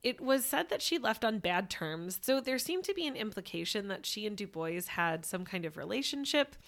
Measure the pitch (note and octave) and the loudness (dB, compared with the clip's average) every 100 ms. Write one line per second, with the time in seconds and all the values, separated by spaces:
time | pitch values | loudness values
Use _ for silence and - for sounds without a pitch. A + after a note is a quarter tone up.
0 | A#3+ B3 C4 C4+ - C#4+ E4+ - - E4 | 0 2 4 4 4 0 2 0 2 2
1 | A3 A3 A3+ A3 F3 F3+ F#3+ - D#3+ D#3+ | 2 2 2 2 2 2 0 -2 -4 -4
2 | F3 F#3 - C4+ B3+ B3+ C#4 F4+ F#4 G4 | -4 -4 2 2 4 0 0 -2 -2 -2
3 | D#4 B3+ G#3+ G3 F3+ E3+ E3+ G#3+ G3+ F#3+ | -2 -2 -4 -6 -6 -4 -2 -2 -2 -4
4 | - G#3+ G#3 G3+ G3+ D#3+ E3 E3+ F3 - | -4 -4 -4 -4 -6 -4 -2 -2 -2 2
5 | E3+ E3 E3 F#3 F3+ F#3 E3 D#3 D#3+ B3 | 2 2 -2 -4 -4 -4 -4 -6 -4 -2
6 | C#4 C#4 C#4 D4 C#4 - | 0 -2 2 2 2 -2